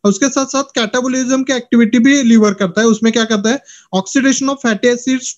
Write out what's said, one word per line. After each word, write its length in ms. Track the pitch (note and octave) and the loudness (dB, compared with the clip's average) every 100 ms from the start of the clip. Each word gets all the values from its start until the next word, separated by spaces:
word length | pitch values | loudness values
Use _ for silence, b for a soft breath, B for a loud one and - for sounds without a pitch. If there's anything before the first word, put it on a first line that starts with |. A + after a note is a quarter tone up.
और 80 | G3+ | 0
उसके 180 | G3 C#4 | 0 0
साथ 160 | C4+ C4 | -2 -4
साथ 180 | C4+ | -6
catabolism 800 | C#4 - A3 B3+ B3+ B3+ B3 C4 | -4 -4 -4 -2 -2 -4 -2 -2
की 100 | C4+ | -2
activity 460 | B3+ B3 A#3 A3+ B3 | -6 0 2 2 4
भी 240 | B3 C#4 | 2 2
liver 300 | A#3+ A3+ G#3+ | 4 4 4
करता 280 | F#3+ G3 G#3+ | 0 -2 0
है। 60 | A3+ | 2
उसमें 260 | A3 A3+ | 2 0
क्या 120 | A#3 A3 | 0 -2
करता 240 | A3 G#3+ | -2 0
है, 120 | C#4 B B B F#3 | -4 B B B -6
oxidation 540 | F#3+ C4+ C4 C4 C4+ | -2 0 0 0 -4
of 60 | C4+ A#3 | -4 -4
fatty 320 | G#3 B3 A#3+ | 0 0 0
acids 280 | C4 C4 B3+ | -2 -4 -6